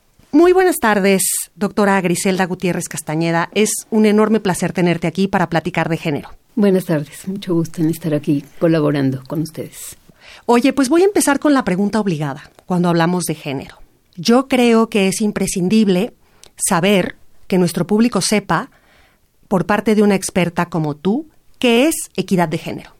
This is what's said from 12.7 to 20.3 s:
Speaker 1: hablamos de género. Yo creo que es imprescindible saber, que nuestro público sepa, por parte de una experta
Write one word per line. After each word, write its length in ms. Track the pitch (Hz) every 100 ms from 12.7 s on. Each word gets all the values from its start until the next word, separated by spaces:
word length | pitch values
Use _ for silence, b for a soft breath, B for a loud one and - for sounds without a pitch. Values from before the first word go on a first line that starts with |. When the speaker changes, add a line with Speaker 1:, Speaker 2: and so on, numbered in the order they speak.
| 180 175
Speaker 1:
hablamos 360 | 170 165 180
de 100 | 165
género. 420 | 151 156 135 - - - _ _ -
Yo 300 | 170 240 269
creo 420 | 254 240 226 220
que 200 | 220 190
es 120 | 185
imprescindible 920 | 214 - 190 190 180 220 220 180 240 - b b b b
saber, 600 | - 175 185 202 175 - - - -
que 100 | 180
nuestro 280 | 175 - 165
público 340 | 214 240 196
sepa, 500 | - 208 202 170 262 b b b b b b _ -
por 180 | 190 185
parte 300 | 208 226 214
de 80 |
una 100 | 208
experta 520 | 190 -